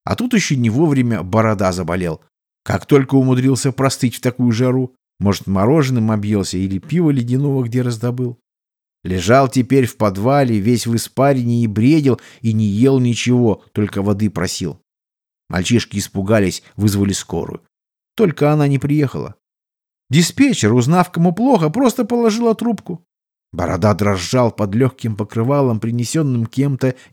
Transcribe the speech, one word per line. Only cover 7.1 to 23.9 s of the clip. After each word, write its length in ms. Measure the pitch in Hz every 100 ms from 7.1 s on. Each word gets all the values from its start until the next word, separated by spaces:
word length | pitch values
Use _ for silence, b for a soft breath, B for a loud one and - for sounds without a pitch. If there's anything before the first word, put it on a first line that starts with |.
ледяного 520 | 139 117 131 143 135
где 180 | 117 123
раздобыл. 580 | 123 110 120 123 123 120 _ _ _ _ _ _ 90
Лежал 420 | 92 87 131 135
теперь 380 | 131 120 135 120
в 100 | -
подвале, 640 | 107 95 120 143 127 110
весь 260 | 104 120 117
в 80 |
испарине 720 | 117 - - 139 131 120 117
и 40 | 113
бредил, 520 | 101 123 160 135 113 B B
и 100 | 113
не 140 | 110 107
ел 340 | 101 135 135
ничего, 640 | 123 113 123 123 117 92 _
только 300 | - 104 101
воды 280 | 101 98 104
просил. 520 | 85 92 - 90 - _ _ _ _ _ _ -
Мальчишки 500 | - 170 117 - 101
испугались, 640 | - 98 95 110 95 - b -
вызвали 380 | 104 101 98
скорую. 480 | 92 - 82 85 - _ _ _ _ _ -
Только 340 | 202 - 147
она 160 | 151 143
не 120 | 135
приехала. 560 | 139 151 139 76 - - _ _ _ _ _ _ -
Диспетчер, 640 | 143 165 - 277 196 214
узнав, 360 | 123 123 180 170
кому 220 | 170 180
плохо, 360 | 175 254 220 156
просто 340 | 220 262 -
положила 500 | 214 240 233 214 233
трубку. 520 | 220 233 208 - 170 _ _ _ _ _
Борода 400 | 80 82 87 104